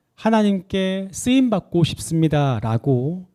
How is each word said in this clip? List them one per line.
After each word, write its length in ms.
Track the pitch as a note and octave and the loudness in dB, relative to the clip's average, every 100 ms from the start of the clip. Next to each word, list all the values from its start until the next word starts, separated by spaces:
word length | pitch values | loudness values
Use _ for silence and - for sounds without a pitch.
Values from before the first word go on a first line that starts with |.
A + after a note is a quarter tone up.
| _ | _
"하나님께 920 | _ A3 A3 G#3 G3 F3 F#3+ F#3+ F#3+ F#3+ | _ 0 2 2 0 -4 -4 -4 -4 -8
쓰임받고 720 | - B3 C4 B3+ G3 - E3+ | -6 0 2 2 0 -2 0
싶습니다."라고, 1400 | E3 - - E3 D#3+ D3 C#3 A2+ - A2+ C#3 B2+ C3+ F3+ F3+ | 0 -2 -4 0 2 2 0 0 -2 -2 0 0 0 -6 -12